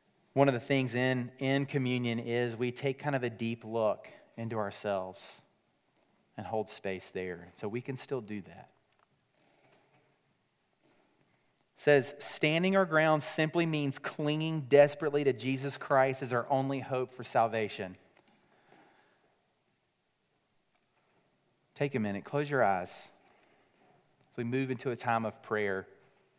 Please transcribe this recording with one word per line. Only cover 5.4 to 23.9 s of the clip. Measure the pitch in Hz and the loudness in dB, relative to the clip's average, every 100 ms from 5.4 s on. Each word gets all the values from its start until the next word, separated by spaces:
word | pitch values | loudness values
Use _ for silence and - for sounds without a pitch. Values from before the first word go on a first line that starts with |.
| _ _ _ _ _ _ _ _ _ - | _ _ _ _ _ _ _ _ _ -14
and | 98 | -6
hold | 110 104 | -4 -4
space | - 98 92 - | -8 -8 -8 -8
there. | 92 92 85 85 - | -8 -8 -10 -14 -10
So | 104 | -8
we | 120 | -8
can | 131 131 | -8 -12
still | - 131 | -6 -8
do | 104 104 | -6 -10
that. | 85 78 - _ _ _ _ _ _ _ _ _ _ _ _ _ _ _ _ _ _ _ _ _ _ _ _ _ _ _ _ _ _ _ | -10 -18 -20 _ _ _ _ _ _ _ _ _ _ _ _ _ _ _ _ _ _ _ _ _ _ _ _ _ _ _ _ _ _ _
It | |
says, | 147 143 120 - | 6 6 4 -8
"Standing | - - 151 165 185 190 | -8 0 2 4 4 4
our | 180 | 4
ground | 156 160 156 | 4 6 4
simply | - - 156 170 165 | 2 0 2 2 2
means | 156 143 - | 2 0 -2
clinging | - - 151 151 160 160 123 | -8 -4 -2 0 0 -2 6
desperately | 143 147 - 156 143 | 8 8 6 0 2
to | 139 | 2
Jesus | 117 123 131 139 - | 2 -2 -2 -4 -8
Christ | - 135 135 131 | 2 4 4 2
as | 123 | -2
our | 123 - | -2 0
only | 135 135 135 | 0 0 -4
hope | - 127 123 | -4 -4 -4
for | - | -8
salvation." | 120 127 113 110 104 - 92 92 _ _ _ _ _ _ _ - - _ _ _ _ _ _ _ _ _ _ _ _ _ _ _ _ _ _ _ _ _ _ _ _ _ _ _ _ | -2 2 2 2 -2 -4 -10 -10 _ _ _ _ _ _ _ -20 -20 _ _ _ _ _ _ _ _ _ _ _ _ _ _ _ _ _ _ _ _ _ _ _ _ _ _ _ _
Take | - 143 127 | -4 -2 0
a | |
minute, | 104 98 | -2 -4
close | - 143 143 | -4 -4 0
your | 135 | 2
eyes | 104 92 92 | 4 4 -2
as | - - _ _ _ _ _ _ _ _ | -12 -20 _ _ _ _ _ _ _ _